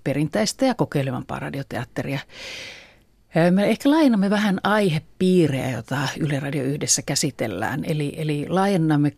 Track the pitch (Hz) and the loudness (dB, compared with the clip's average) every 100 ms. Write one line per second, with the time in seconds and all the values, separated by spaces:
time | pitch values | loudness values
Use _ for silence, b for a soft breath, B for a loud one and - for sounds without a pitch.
0 | 151 135 151 208 208 - 262 - 143 147 | -4 -2 -2 0 -2 0 -2 0 -2 -2
1 | 135 127 123 135 143 143 139 101 123 - | -2 -6 -8 -8 -8 -8 -8 -8 -8 -8
2 | 135 139 - B B B B B B B | -6 -6 -8 B B B B B B B
3 | _ _ _ 165 175 185 202 220 277 311 | _ _ _ 2 4 4 2 2 2 4
4 | 285 220 202 202 214 185 - 214 202 151 | 6 4 2 2 2 0 0 2 2 0
5 | - _ 185 185 151 135 127 123 117 135 | -4 _ 4 4 4 2 -2 -6 -4 -4
6 | 135 - 147 139 139 139 131 143 139 - | -4 -4 -2 -2 -4 -4 -4 -4 -2 -2
7 | 131 143 147 - 120 90 110 135 - 151 | -2 -2 -2 -4 -6 -4 -4 -4 -4 -2
8 | 143 - 156 147 143 175 196 190 160 147 | -4 -4 -4 -4 -2 0 2 2 4 4
9 | 147 | 2